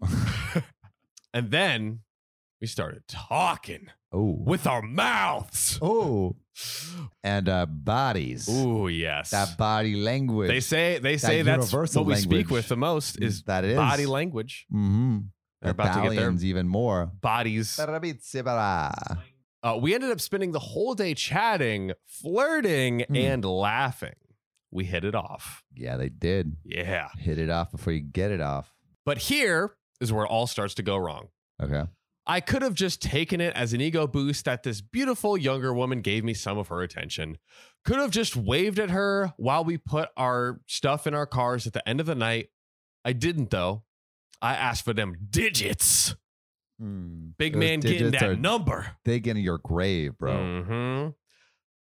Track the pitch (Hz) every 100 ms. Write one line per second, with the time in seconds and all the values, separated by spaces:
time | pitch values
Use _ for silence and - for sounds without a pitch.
0 | 95 - - - - 170 - _ - _
1 | _ _ _ 120 117 147 190 117 107 113
2 | - _ _ _ _ _ 113 - 78 80
3 | - - - 135 180 - - 82 - -
4 | _ 90 104 80 104 180 - 123 107 151
5 | 233 220 190 - - - - - 165 226
6 | 175 110 92 - _ - - - 156 175
7 | 131 - 98 101 92 92 87 76 69 120
8 | 135 101 65 62 - 123 127 110 95 82
9 | 80 73 - 101 95 85 110 107 110 101
10 | 104 135 131 110 110 123 - 160 170 165
11 | 131 151 147 156 160 156 120 139 160 151
12 | 147 113 95 - 165 123 110 120 156 156
13 | - - 110 98 - 92 95 127 120 143
14 | 143 135 175 120 120 - - 107 101 104
15 | 127 107 101 - _ _ 92 87 104 95
16 | 110 107 95 90 95 92 90 98 120 95
17 | 87 95 117 113 113 110 107 - 151 160
18 | 170 135 - 135 123 117 104 90 71 -
19 | - 87 - _ _ _ 117 113 139 233
20 | 262 208 - 196 185 156 - - 226 214
21 | 185 139 - 160 226 196 123 104 95 92
22 | - - 147 202 285 320 214 147 127 120
23 | 120 147 135 131 98 92 101 117 135 -
24 | - - _ _ _ _ _ 92 90 87
25 | 98 107 - - - - _ 64 62 64
26 | 65 - 85 95 80 78 - 78 87 87
27 | 73 - 80 78 80 82 85 - - 80
28 | 73 90 101 92 71 69 - _ _ _
29 | - 143 - 285 233 165 202 - _ _
30 | 117 107 107 113 120 - 101 - 98 98
31 | 87 73 - _ _ - 71 71 85 -
32 | _ _ - 175 - 269 262 180 185 -
33 | - 139 165 180 170 - 120 120 151 165
34 | 147 143 139 139 - 123 127 104 101 240
35 | 269 233 208 202 131 135 131 123 127 127
36 | 101 107 113 107 98 104 101 85 90 -
37 | 80 - 78 80 _ - - _ - 262
38 | 277 190 220 123 101 139 202 196 202 185
39 | 202 196 190 - 117 151 165 170 - 151
40 | 165 - 127 123 123 - - - 139 147
41 | 160 147 147 127 123 123 110 - - 131
42 | 165 139 113 117 - _ _ _ _ _
43 | 123 127 160 165 110 98 90 107 - _
44 | _ _ _ - 117 131 123 117 - 110
45 | 101 87 101 - 226 139 101 - - -
46 | - - _ _ _ _ _ - 107 98
47 | 87 82 82 82 156 151 160 160 139 -
48 | 117 131 98 95 165 233 143 95 95 -
49 | 120 117 113 107 92 82 - 85 95 87
50 | 73 - 67 67 92 90 87 117 123 131
51 | 151 143 _ _ _ _ _ _ _